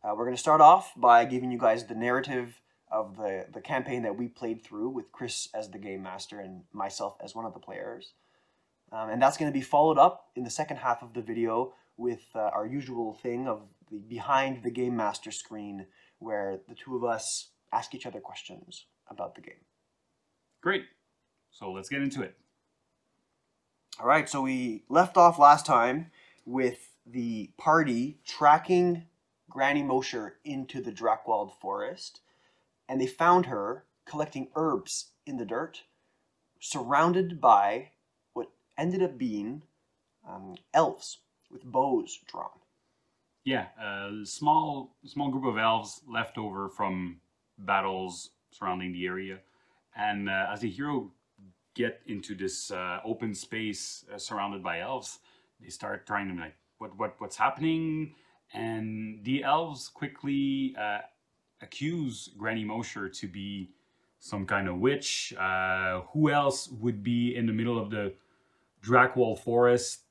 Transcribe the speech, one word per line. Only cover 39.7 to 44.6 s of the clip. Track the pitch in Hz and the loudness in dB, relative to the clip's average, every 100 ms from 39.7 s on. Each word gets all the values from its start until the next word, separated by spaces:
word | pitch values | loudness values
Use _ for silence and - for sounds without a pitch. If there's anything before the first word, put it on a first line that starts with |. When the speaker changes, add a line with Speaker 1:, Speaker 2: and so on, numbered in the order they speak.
| _ _ _ _ _ - | _ _ _ _ _ -16
Speaker 1:
um, | - - 180 _ | -16 -14 -18 _
elves | 170 165 196 - - _ _ _ | 2 2 0 -14 -16 _ _ _
with | - | -20
bows | 123 151 143 120 95 - - | -4 0 2 2 -2 -12 -14
drawn. | 50 - - _ _ _ _ _ _ _ _ | -12 -12 -14 _ _ _ _ _ _ _ _
Speaker 2:
Yeah, | - 135 - - | -4 -4 -4 -12
a | 107 98 101 107 | -10 -8 -8 -10
small, | 101 - 151 156 | -12 -4 2 2